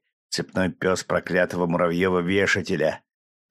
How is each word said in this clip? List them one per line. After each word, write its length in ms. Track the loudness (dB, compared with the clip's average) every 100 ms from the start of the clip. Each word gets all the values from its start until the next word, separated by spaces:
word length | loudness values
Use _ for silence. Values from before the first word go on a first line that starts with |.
| _ _ _
цепной 420 | -8 -4 -2 -2
пес 320 | 0 -2 -2
проклятого 640 | -2 -4 0 0 0 0 -2
Муравьева-вешателя. 1400 | 0 0 2 2 2 0 2 2 0 -2 0 0 -2 -10 _ _ _ _